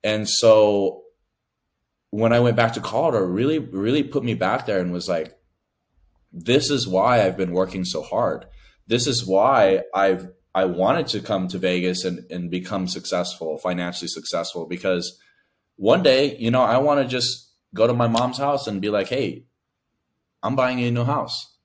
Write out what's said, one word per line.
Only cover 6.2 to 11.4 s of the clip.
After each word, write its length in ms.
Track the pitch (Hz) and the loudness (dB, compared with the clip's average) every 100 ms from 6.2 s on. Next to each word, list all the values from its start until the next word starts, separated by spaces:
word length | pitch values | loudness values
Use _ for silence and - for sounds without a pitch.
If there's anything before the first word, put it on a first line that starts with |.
| _ | _
"This 360 | 87 85 135 147 | -10 0 2 2
is 180 | 139 117 | -2 0
why 340 | 92 113 120 | 2 4 4
I've 160 | 98 90 | 2 0
been 160 | 90 | -2
working 320 | 87 92 95 90 | 0 -2 -4 -6
so 160 | 78 | -6
hard. 440 | 73 101 107 78 - - _ _ - | -4 -2 -2 -4 -10 -20 _ _ -4
This 200 | 120 123 | -2 0
is 180 | 120 92 | -4 0
why 580 | 92 120 131 98 95 - | 2 4 4 4 2 0
I've, 340 | 95 98 92 - _ _ | 0 2 0 -6 _ _
I 120 | 95 92 | -2 -2
wanted 420 | 85 98 165 143 | 0 0 0 -2
to 140 | 107 | -8
come 260 | - 98 | -4 -4